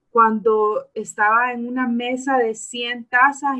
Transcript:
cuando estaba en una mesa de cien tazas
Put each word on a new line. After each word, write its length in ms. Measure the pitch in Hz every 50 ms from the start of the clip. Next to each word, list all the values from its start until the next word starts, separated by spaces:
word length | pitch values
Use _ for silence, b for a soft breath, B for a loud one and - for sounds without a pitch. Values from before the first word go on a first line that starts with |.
| _ _
cuando 800 | - 233 226 220 220 220 185 226 220 214 214 208 214 - - _ -
estaba 600 | 220 208 - - - 208 214 220 233 247 247 247
en 140 | 240 240
una 200 | 240 247 254 254
mesa 500 | 240 233 233 240 247 262 254 262 269 269
de 160 | 254 240 226 220
cien 520 | - - - - 240 240 240 247 240 233
tazas 520 | - - 247 254 277 277 269 294 277 269